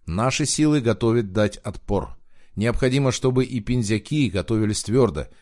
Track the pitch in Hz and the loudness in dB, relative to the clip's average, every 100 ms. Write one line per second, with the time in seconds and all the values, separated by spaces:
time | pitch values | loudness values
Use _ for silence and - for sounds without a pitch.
0 | - 87 127 - 147 - 151 151 117 107 | -8 -2 -2 0 -2 0 2 2 2 0
1 | 117 120 104 104 104 - - - - 101 | 2 2 0 0 0 -2 -12 -10 -4 -2
2 | - - - - - - 113 117 131 131 | -4 -10 -20 -20 -12 -4 -2 2 2 2
3 | 135 - 131 127 127 123 104 123 104 110 | 2 0 0 2 0 -2 -2 0 0 -2
4 | - 151 123 98 87 110 107 104 - 120 | -2 0 0 0 -2 0 0 -2 0 2
5 | 113 73 - - | 2 0 -10 -14